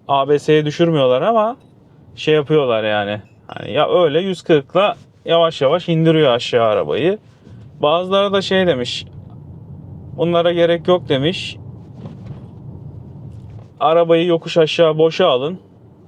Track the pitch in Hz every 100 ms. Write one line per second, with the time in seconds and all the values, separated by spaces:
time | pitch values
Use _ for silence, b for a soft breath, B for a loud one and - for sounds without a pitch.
0 | - 139 139 147 156 151 151 147 170 156
1 | 127 127 190 226 214 269 - _ _ -
2 | - - - 151 143 156 131 110 107 104
3 | 101 104 - _ - - - 123 - 180
4 | 165 156 196 180 - 151 - 175 202 -
5 | - _ - 165 165 - 135 175 170 160
6 | 165 160 143 120 - 120 113 98 76 87
7 | 165 208 B B B B B - 147 170
8 | 185 196 202 196 185 190 180 131 123 -
9 | - - - - - - - - - -
10 | - - 165 170 170 170 170 170 170 180
11 | - 135 147 190 - - - - - -
12 | - - - - - - - - - -
13 | - - - - - - - - 147 165
14 | 165 165 175 165 165 170 156 - 160 156
15 | 160 160 180 127 147 190 - - - -